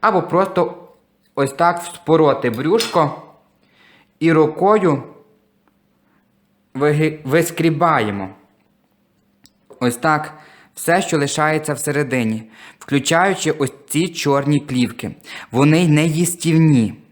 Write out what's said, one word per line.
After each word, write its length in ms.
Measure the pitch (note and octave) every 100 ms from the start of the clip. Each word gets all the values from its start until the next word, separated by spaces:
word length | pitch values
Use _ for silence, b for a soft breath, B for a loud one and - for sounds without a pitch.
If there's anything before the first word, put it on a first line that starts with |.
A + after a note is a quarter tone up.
або 200 | G#3+ F#3+
просто 640 | E3+ E3 F#3+ F3+ D3+ - - _ _ _ _ -
ось 180 | C#3
так 280 | - E3+ E3+
вспороти 680 | - - - D#3+ D#3 C3+ B2
брюшко 720 | A2+ C#3+ G#3+ - F3 D3+ - - _ _ _ b b b b b _
і 140 | D#3+
рукою 680 | D#3 D#3 D#3 F#3+ G#3+ F3+ C#3 - - _ _ _ _ _ _ _ _ _ _ _ _ _ _ _
виги-, 460 | B2+ D3 D3+ D#3 D3+
вискрібаємо. 1040 | C3 D3+ E3 - E3 D#3 E3+ D3 G#2+ G2+ F#2+ - _ _ _ _ _ _ _ _ _ _ _ _ _ -
Ось 180 | B2 A#2+
так. 400 | D#3+ D3+ D3+ B B B B -
Все, 260 | - F3
що 160 | F#3 D#3+
лишається 560 | C#3+ - D#3 D#3 D3+
всередині, 680 | C#3+ - C#3+ C#3+ B2+ A2+ A2 A2+ B B B
включаючи 720 | - C#3+ C3 E3 F#3+ F#3 D#3+
ось 220 | D3+ C#3 - -
ці 200 | D3 F3
чорні 520 | E3+ C#3+ C#3 C#3 D3
плівки. 520 | - B2+ A#2+ - F#2+ - B B B
Вони 360 | A#2 C#3+ D#3 F3+
неїстівні. 1040 | D3+ E3 D#3 E3+ - E3+ D#3+ D#3+ C#3 A2 - _